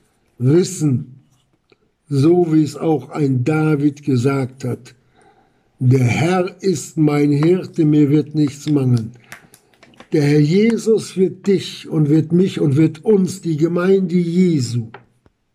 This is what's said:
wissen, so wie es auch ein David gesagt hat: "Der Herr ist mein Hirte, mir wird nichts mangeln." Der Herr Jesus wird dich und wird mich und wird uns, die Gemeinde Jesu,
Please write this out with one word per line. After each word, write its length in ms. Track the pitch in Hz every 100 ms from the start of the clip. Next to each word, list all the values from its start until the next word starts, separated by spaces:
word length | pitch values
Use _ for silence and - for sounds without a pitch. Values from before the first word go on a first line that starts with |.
| _ _ _ -
wissen, 800 | 123 170 196 - 151 123 - - _ _ _ _ _ _ _ _ -
so 440 | 139 156 180 165
wie 100 | 156
es 120 | 151 -
auch 340 | 160 147 -
ein 340 | 156 139 127
David 600 | 123 156 156 151 147 143
gesagt 600 | - 127 135 135 127 -
hat: 320 | 123 117 - _ _ _ _ _ _ _ _ -
"Der 240 | 127 131
Herr 580 | 117 92 160 185 180 -
ist 360 | 196 170 - 160
mein 340 | 151 147 147
Hirte, 540 | 143 160 185 - - 151
mir 240 | 151 139
wird 260 | 151 139 151
nichts 340 | 143 - 151
mangeln." 420 | 143 127 117 110 - _ - _ _ _ _ - - -
Der 100 | 156
Herr 160 | 143 151
Jesus 760 | 147 190 226 226 220 214 - 180
wird 300 | 185 - 196
dich 420 | 185 - - -
und 200 | 156 143
wird 220 | 156 156
mich 300 | 170 190 -
und 160 | 160 131
wird 260 | 156 -
uns, 380 | 220 202 175 -
die 160 | 165 151
Gemeinde 580 | 165 175 180 196 180 180
Jesu, 720 | 170 175 185 151 113 117 110 - _ _ _ _ _